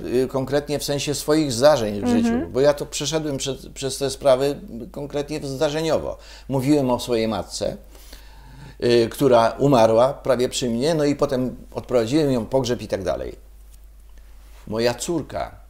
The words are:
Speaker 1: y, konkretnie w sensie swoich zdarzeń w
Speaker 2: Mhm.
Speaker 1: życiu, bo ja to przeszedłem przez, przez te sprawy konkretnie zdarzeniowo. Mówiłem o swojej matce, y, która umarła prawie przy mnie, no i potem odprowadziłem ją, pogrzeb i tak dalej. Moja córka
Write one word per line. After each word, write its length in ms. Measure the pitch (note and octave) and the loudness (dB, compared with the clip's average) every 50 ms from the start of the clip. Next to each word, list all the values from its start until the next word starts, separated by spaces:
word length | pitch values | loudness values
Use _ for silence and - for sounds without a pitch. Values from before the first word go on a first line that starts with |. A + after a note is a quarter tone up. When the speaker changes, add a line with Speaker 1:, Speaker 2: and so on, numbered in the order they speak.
| - E2+ G2+ B2 C3 | -4 -4 0 0 0
Speaker 1:
y, 20 | B2+ | 0
konkretnie 500 | - C3+ C3+ - C#3 D3 D3 D3 D3+ C#3 | -2 -4 -4 0 -2 -2 -2 -2 -4 -4
w 60 | - | -4
sensie 300 | - C#3+ C#3+ C3 - C#3+ | -4 -4 -4 -2 -4 -4
swoich 380 | C#3 - - D3+ D#3 D#3 C#3+ B2 | -4 0 2 2 2 2 0 0
zdarzeń 480 | A2 B2+ D3 D3+ C3 A2+ G#2+ G#2 G#2 | 4 4 6 6 4 2 -2 -2 -2
w 40 | G2+ | 0
Speaker 2:
Mhm. 140 | - A#3+ - A#3 | 0 2 2 2
Speaker 1:
życiu, 220 | A#3 A#3 A#3+ - - | 2 0 -2 -4 -4
bo 100 | - A#2+ | 0 2
ja 140 | C#3 D3 C#3+ | 4 4 4
to 120 | - D#3 | 2 -2
przeszedłem 500 | C#3 - - D3+ C#3 D#3 D#3+ D#3 D3+ C#3 | -8 -6 -6 -6 -2 -4 -4 -4 -4 -6
przez, 320 | C3+ - C#3 C3 - - - - | -6 -4 -6 -8 -8 -10 -16 -12
przez 240 | - C3+ C3+ C3 - | -8 -8 -6 -6 -4
te 120 | C#3 C3+ | -4 -4
sprawy 460 | B2 - - C#3 C3 B2+ C3+ C#3+ C#3+ - - - A2+ A#2 A#2 - | -4 0 2 4 4 4 4 0 -2 -4 -8 -14 -14 -12 -14 -12
konkretnie 500 | - - C#3+ C#3 - F#3+ - - D3+ D3+ - | -12 -12 -10 -8 -6 -6 -6 -6 -6 -8 -8
zdarzeniowo. 760 | C#3+ C3+ C3 D#3 D3+ C#3+ D#3 D#3+ D#3+ D3 G#2 D2+ C2 G#1+ - - - - - - - | -8 -4 -2 -2 0 0 0 -2 0 0 0 -2 -4 -8 -10 -12 -20 -20 -16 -8 -4
Mówiłem 420 | B2+ C#3 B2 C3+ D3+ D3 C3+ B2+ | -2 0 2 4 4 4 4 2
o 80 | B2 A#2+ | 0 0
swojej 280 | - - B2 A2+ A2+ A2 | -2 0 0 0 0 0
matce, 480 | A2 F#2+ F2 - - - G#2 - - - - - - - - - - - - - - - - - - - C3+ - - - - | -2 -4 -4 -6 -6 -6 -4 -4 -6 -6 -12 -18 -20 -20 -20 -20 -20 -20 -20 -20 -20 -20 -20 -20 -20 -20 -20 -18 -10 -2 0
y, 240 | A#2+ A#2+ A#2+ A2+ A2 | 2 4 4 4 2
która 400 | - - C#3+ C3+ A#2+ A#2 A2+ A2+ - - | 0 2 4 6 6 6 6 4 2 2
umarła 540 | - C#3+ C#3+ A#2+ A2 A2 A2+ A2 B2 C3 C#3+ | 2 4 6 6 6 6 6 6 4 4 2
prawie 360 | - - C3 C3 A#2+ B2 B2 | -2 -2 0 0 2 0 -2
przy 220 | - - - B2 | -2 -2 -4 -2
mnie, 240 | A2+ A#2 B2+ D3+ E3+ | -2 -2 0 0 0
no 100 | D#3 D3 | 2 2
i 120 | D3 C#3+ | 0 0
potem 400 | C#3+ D3 C#3 C#3 B2+ B2+ B2 G#2+ - - - - | 0 0 0 0 -2 -2 -4 -6 -10 -14 -12 -12
odprowadziłem 580 | B2+ A2 - B2 B2 A2+ A2 C3 D#3+ D#3 C#3+ C3 | -12 -6 0 0 0 2 2 2 2 2 2 0
ją, 140 | B2 A2 | 0 -2
pogrzeb 360 | - - C3+ C3 A2+ B2 G#2+ A2 | 0 0 0 0 0 -2 -4 -4
i 60 | G2+ | -4
tak 140 | - G2 F#2+ | -6 -4 -2
dalej. 340 | F2 D2 - B1+ B1 - - - - - - - - - - - - - - - - - - - - - - - - - - - | -2 -4 -4 -6 -10 -12 -16 -20 -20 -20 -20 -20 -20 -20 -20 -20 -20 -20 -20 -20 -20 -20 -20 -20 -20 -20 -20 -20 -20 -20 -18 -12
Moja 280 | - G#2 A2 A#2 A#2+ A#2+ | -8 -4 0 0 0 0
córka 560 | A#2+ - - E3+ E3 C3 - - G#2 - - - - - - | -2 -4 -4 -4 -4 -6 -6 -8 -8 -8 -8 -10 -16 -20 -20